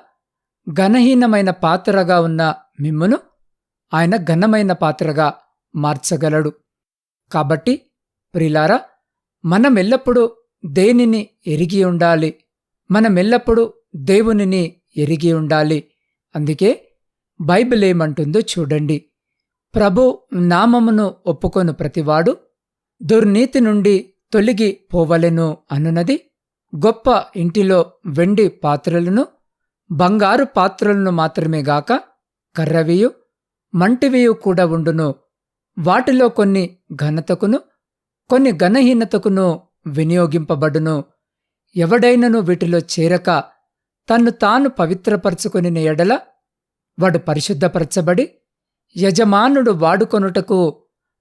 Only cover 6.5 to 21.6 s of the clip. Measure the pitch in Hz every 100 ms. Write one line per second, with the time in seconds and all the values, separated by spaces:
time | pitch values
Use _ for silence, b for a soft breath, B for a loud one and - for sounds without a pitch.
6.5 | - _ _ _ _ _ _ _ - 143
7.5 | 156 - 277 _ _ _ _ _ 180 160
8.5 | 151 156 240 - _ _ _ _ _ 165
9.5 | 190 269 220 190 254 254 247 233 - _
10.5 | _ 160 139 196 240 233 220 208 _ 175
11.5 | 151 170 196 185 175 170 165 156 - _
12.5 | _ _ _ - 202 220 180 202 240 240
13.5 | 226 226 - _ 160 135 196 226 208 196
14.5 | 185 165 - _ - 147 160 170 160 156
15.5 | 156 151 151 - _ _ _ _ 160 151
16.5 | 151 196 285 _ _ _ _ _ - 156
17.5 | 185 254 233 196 175 156 147 147 190 220
18.5 | - 147 151 151 151 - _ _ _ _
19.5 | _ _ 220 202 185 254 269 _ 180 175
20.5 | 175 233 240 226 214 196 - - 151 180
21.5 | 190